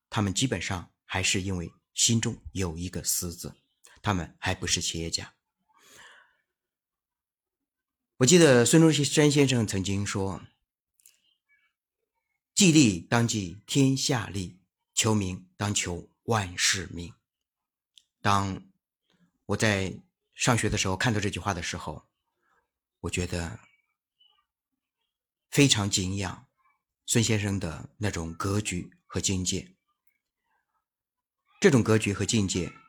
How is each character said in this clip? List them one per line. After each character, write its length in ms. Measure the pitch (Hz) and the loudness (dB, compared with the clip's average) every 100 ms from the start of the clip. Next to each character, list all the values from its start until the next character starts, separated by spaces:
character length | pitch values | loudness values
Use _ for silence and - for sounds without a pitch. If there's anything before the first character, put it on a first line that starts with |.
| _ | _
他 140 | - | -2
们 100 | 101 | -2
基 140 | 92 131 | 0 -2
本 160 | 101 | -2
上 280 | - 95 - _ | -6 -8 -10 _
还 180 | - 95 | -8 -4
是 200 | 95 104 | -2 -2
因 160 | 95 90 | -2 -6
为 120 | 85 - _ | -8 -14 _
心 260 | - - 113 | -2 2 2
中 240 | 117 - - | 0 -6 -10
有 260 | - 92 82 | -6 -6 -6
一 100 | 90 | -8
个 160 | 87 | -8
“私” 300 | - - 90 | -4 -4 -6
字， 200 | - - - _ _ _ - | -10 -14 -16 _ _ _ -8
他 140 | - | -2
们 200 | 95 78 - | -2 -4 -8
还 140 | - | -6
不 120 | 92 90 | -4 -2
是 140 | - | -4
企 180 | 85 82 | -4 -6
业 120 | 82 | -6
家。 240 | 80 92 _ _ _ _ _ _ - - - _ _ _ _ _ _ _ _ _ _ _ _ _ _ _ _ _ _ _ - | -6 -8 _ _ _ _ _ _ -20 -20 -20 _ _ _ _ _ _ _ _ _ _ _ _ _ _ _ _ _ _ _ 0
我 80 | 127 | 4
记 120 | 180 | 8
得 260 | 160 123 | 8 8
孙 160 | 120 160 | 6 6
中 100 | 160 | 6
山 400 | 143 139 - 147 | 4 2 4 4
先 160 | 143 139 | 4 4
生 200 | 127 107 | 2 0
曾 180 | 95 | -2
经 220 | 92 98 101 | -2 -4 -4
说 340 | 104 95 90 - _ _ _ _ _ _ _ _ _ _ _ _ _ _ _ _ _ _ _ _ | -4 -4 -6 -12 _ _ _ _ _ _ _ _ _ _ _ _ _ _ _ _ _ _ _ _
，“既 180 | - 190 | 4 6
利 260 | 156 127 87 | 8 6 4
当 300 | - 120 117 | -2 0 0
济 320 | 110 92 87 - | -2 -6 -10 -4
天 280 | 143 135 | 2 2
下 340 | 135 - 127 95 | 2 -2 -4 -6
利， 300 | 92 90 - _ _ _ | -8 -10 -12 _ _ _
求 200 | - 113 | -2 2
名 360 | 107 95 92 - - | 2 0 -6 -12 -6
当 160 | 104 | -4
求 340 | 104 92 85 85 _ | -2 -4 -8 -12 _
万 340 | - 113 95 90 | -4 -2 -2 -2
世 300 | - 101 82 | -2 -2 -6
名。” 260 | 85 85 - _ _ _ _ _ _ _ _ _ _ | -10 -12 -16 _ _ _ _ _ _ _ _ _ _
当 440 | 104 101 98 92 - _ _ _ _ _ _ _ - | -2 0 -2 -8 -14 _ _ _ _ _ _ _ -8
我 100 | 101 | -2
在 440 | 110 101 95 87 - _ _ | 0 0 -2 -8 -16 _ _
上 240 | - - 117 | -4 0 0
学 140 | 107 | 0
的 80 | 104 | -2
时 100 | 101 | -2
候 80 | 92 | -2
看 160 | 131 | -2
到 80 | 107 | -2
这 80 | 101 | -4
句 100 | 92 | -4
话 140 | 101 | -6
的 100 | 87 | -6
时 140 | 82 87 | -6 -8
候， 320 | 80 73 - _ _ _ _ _ _ _ _ _ | -10 -14 -18 _ _ _ _ _ _ _ _ _
我 100 | 85 | -8
觉 160 | 90 87 | -4 -4
得 340 | 87 85 - - _ _ _ _ _ _ _ _ _ _ _ _ _ _ _ _ _ _ | -4 -6 -10 -18 _ _ _ _ _ _ _ _ _ _ _ _ _ _ _ _ _ _
非 180 | - 139 | 4 4
常 220 | 110 101 | 4 0
敬 260 | 101 92 98 | -2 -2 -4
仰 300 | 92 - - _ _ _ _ _ | -6 -10 -18 _ _ _ _ _
孙 180 | - 123 | -2 0
先 160 | 110 110 | 2 0
生 220 | 104 98 | -2 -4
的 300 | 98 76 - - | -6 -8 -14 -8
那 120 | 107 | -6
种 220 | 87 82 | -4 -8
格 260 | 82 98 101 | -6 -4 -4
局 320 | 104 90 - _ | -4 -6 -8 _
和 160 | _ 95 | _ -6
境 240 | 87 95 | -2 -2
界。 300 | 90 92 - _ _ _ _ _ _ _ _ _ _ _ _ _ _ _ _ _ _ _ | -4 -6 -8 _ _ _ _ _ _ _ _ _ _ _ _ _ _ _ _ _ _ _
这 100 | 202 | 4
种 120 | 135 | 4
格 160 | 104 110 | 4 2
局 160 | 107 | 2
和 100 | 98 | -2
境 240 | 101 117 98 | -2 0 0
界 240 | 90 82 - | -2 -6 -10